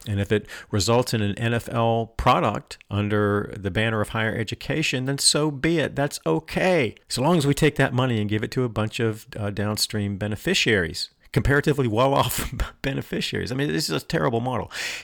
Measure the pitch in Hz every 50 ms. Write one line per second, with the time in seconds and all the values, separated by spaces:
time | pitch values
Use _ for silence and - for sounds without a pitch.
0 | - 110 101 98 101 - 110 104 - - - - - - - 104 87 117 117 123
1 | 123 - - 113 104 101 101 - 117 117 120 113 - - - 117 117 113 113 113
2 | 113 107 - - - 127 127 175 165 113 101 147 - - - - - - 101 101
3 | 104 104 107 104 104 101 101 104 104 - - 104 92 98 87 110 110 113 110 107
4 | 104 - - 113 110 110 101 113 110 - 117 - - - 139 151 156 - - 127
5 | 127 135 139 139 - - - 151 147 156 147 131 139 160 170 165 135 - - 135
6 | 139 135 - - - 160 160 160 - - - - 170 185 180 160 123 101 - -
7 | _ - - 123 127 156 180 170 135 143 139 - 160 151 - - 135 131 127 123
8 | 131 131 117 107 104 104 107 107 117 117 - 131 127 120 104 110 107 104 - -
9 | 117 113 107 104 - - - - 107 101 101 101 101 107 107 104 - - - 107
10 | 101 101 101 92 104 104 104 - - 160 190 - - 127 110 98 85 80 - -
11 | - - _ _ _ - - 135 107 - 143 147 - 160 139 143 131 117 104 110
12 | 131 135 139 139 123 123 - - - - - 110 - - - _ - 135 139 139
13 | - - - - - - - 98 90 90 123 135 143 151 156 160 156 - 156 135
14 | - - - 160 151 143 117 113 120 127 127 104 - - - - - - - -